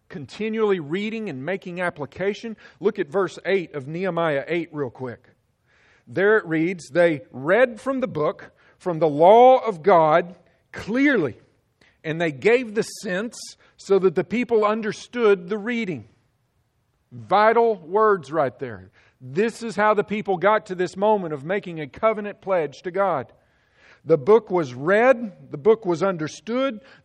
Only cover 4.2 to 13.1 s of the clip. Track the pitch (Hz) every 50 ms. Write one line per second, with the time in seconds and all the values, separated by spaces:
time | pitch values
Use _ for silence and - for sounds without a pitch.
4.2 | 170 160 143 139 123 - 170 175 156 - 156 147 139 117 - - 131 123 107 -
5.2 | _ _ _ _ _ _ _ _ _ _ _ _ _ _ _ _ _ - 117 165
6.2 | 190 208 220 214 - 170 160 156 160 180 196 165 - - 131 175 175 170 156 131
7.2 | - _ - 123 135 160 190 233 262 247 226 214 - 262 269 262 254 190 - 151
8.2 | 151 147 - - - - _ _ _ _ _ _ - 185 170 156 170 156 143 143
9.2 | 165 185 220 233 247 254 262 247 - 226 190 160 143 202 185 165 160 151 156 170
10.2 | 175 175 - _ _ _ _ _ _ _ - - - 185 226 262 277 294 269 202
11.2 | 151 120 - - _ _ _ _ _ _ _ _ _ _ _ _ - 156 151 165
12.2 | 175 160 143 127 123 208 240 262 254 214 202 220 - - - - - 214